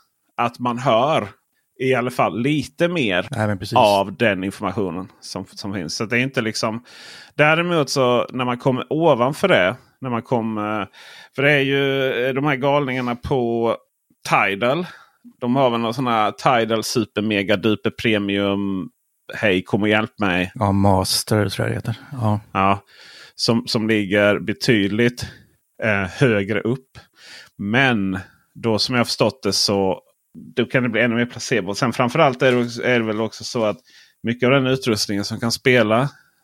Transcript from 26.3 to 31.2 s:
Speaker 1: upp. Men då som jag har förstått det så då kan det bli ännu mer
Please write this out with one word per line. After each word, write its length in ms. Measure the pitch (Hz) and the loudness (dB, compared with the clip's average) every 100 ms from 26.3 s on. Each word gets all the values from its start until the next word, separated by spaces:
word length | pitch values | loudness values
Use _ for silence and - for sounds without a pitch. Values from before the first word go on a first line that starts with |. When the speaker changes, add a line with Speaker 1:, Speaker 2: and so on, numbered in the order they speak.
| 104 98 107 | 2 0 -2
Speaker 1:
upp. 380 | 110 131 - - - _ - - - - | -2 -4 -8 -20 -20 _ -20 -20 -20 -10
Men 600 | 101 117 135 113 95 92 95 _ _ | -2 2 2 2 0 -4 -8 _ _
då 240 | - 113 107 | -6 -2 0
som 160 | - | 0
jag 60 | 127 | 0
har 40 | |
förstått 380 | 117 - 113 - | 0 0 0 0
det 100 | 104 | -2
så 480 | 95 - 98 95 - - _ _ - - - | 0 0 2 0 -2 -8 _ _ -20 -8 -4
då 80 | 113 | 0
kan 160 | 139 | 0
det 60 | 123 | 0
bli 120 | 107 | 2
ännu 140 | 120 | 2
mer 120 | 113 | 2